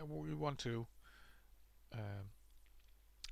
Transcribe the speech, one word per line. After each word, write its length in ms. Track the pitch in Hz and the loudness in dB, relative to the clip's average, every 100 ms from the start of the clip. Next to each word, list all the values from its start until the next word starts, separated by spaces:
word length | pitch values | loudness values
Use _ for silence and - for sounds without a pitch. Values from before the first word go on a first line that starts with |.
| 151 | 0
we 280 | 156 156 | 0 2
want 240 | 151 151 139 | 6 6 6
to, 280 | - 117 117 - - - - - - - - - - | 6 4 2 -4 -14 -14 -14 -14 -16 -16 -16 -16 -4
uh, 300 | 113 104 101 101 - - - - - - - - - - | 0 2 0 -2 -6 -14 -14 -14 -14 -14 -16 -16 -8 -2